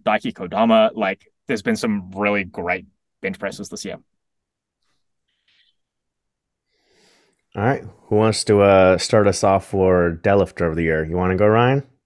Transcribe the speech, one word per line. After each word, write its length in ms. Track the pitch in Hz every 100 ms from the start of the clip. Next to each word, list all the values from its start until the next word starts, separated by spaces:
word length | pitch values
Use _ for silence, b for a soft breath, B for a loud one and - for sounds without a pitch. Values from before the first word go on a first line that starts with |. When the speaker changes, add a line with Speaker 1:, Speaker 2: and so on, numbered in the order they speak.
Speaker 1:
Daiki 320 | - 107 120
Kodama, 560 | - 92 98 113 110 110
like, 380 | 110 98 98 _ _ -
there's 140 | 113
been 140 | 117 110
some 340 | 117 104 92
really 340 | 95 104 104
great 400 | 90 - 87 90 - _ _ _
bench 160 | 95 95
presses 320 | 101 90 101
this 160 | 104 98
year. 100 | 90 _ _ _ _ _ _ _ _ _ _ _ _ _ _ _ _ _ _ _ _ _ _ _ _ _ _ _ _ _ _ _ _ _ _ _ 95
Speaker 2:
All 60 |
right. 200 | 110 139 95 - -
Who 80 | 107
wants 280 | 110 104
to, 160 | - 104
uh, 380 | 101 95 92 90
start 280 | - 110 101
us 160 | 92
off 220 | 101 95
for 560 | - 98 92 90 87 82
deadlifter 460 | 104 101 90 - 85
of 80 | 80
the 60 |
year? 200 | 82 78
You 140 | 80 87
wanna 200 | 92 92
go, 100 | 104
Ryan? 360 | 110 120 139 - _